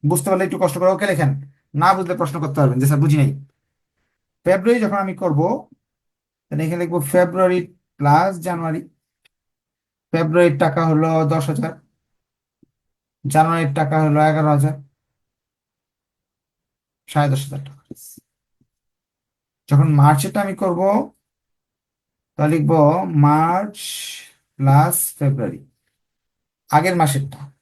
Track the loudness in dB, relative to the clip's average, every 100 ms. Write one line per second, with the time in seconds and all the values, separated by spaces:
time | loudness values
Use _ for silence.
0 | 0 -2 0 -2 -2 -2 -2 0 0 0
1 | -2 0 -2 -2 -10 _ _ 0 2 2
2 | -2 -4 -6 -6 -6 0 0 2 0 2
3 | 2 2 2 -2 -14 _ _ _ _ _
4 | _ _ _ _ -2 0 2 0 0 -2
5 | -4 -4 -2 0 0 -2 -8 _ _ _
6 | _ _ _ _ _ -6 -4 -4 -4 -4
7 | 0 0 0 2 0 0 -4 _ _ _
8 | 2 2 2 -4 -8 -6 -4 -6 -10 _
9 | _ _ _ _ _ _ _ _ _ _
10 | _ -4 0 4 4 4 0 0 0 2
11 | 2 0 0 -2 -2 -4 -6 -10 _ _
12 | _ _ _ _ _ _ _ _ _ _
13 | _ _ -2 0 2 0 -2 -2 -2 0
14 | 2 2 2 2 0 2 0 -2 -14 _
15 | _ _ _ _ _ _ _ _ _ _
16 | _ _ _ _ _ _ _ _ _ _
17 | _ -2 0 -2 -6 -12 -14 -20 _ -20
18 | -20 -20 _ _ _ _ _ _ _ _
19 | _ _ _ _ _ _ 0 2 4 6
20 | 6 4 0 -4 -4 -4 -4 0 0 0
21 | -4 _ _ _ _ _ _ _ _ _
22 | _ _ _ -4 0 0 0 4 4 2
23 | -2 2 4 4 2 -2 -4 -10 -14 -12
24 | -14 -16 -20 _ _ _ 2 4 4 -2
25 | -6 -4 -4 -2 -6 -8 -18 _ _ _
26 | _ _ _ _ _ _ _ 0 0 0
27 | 0 -2 -6 -12 -20 _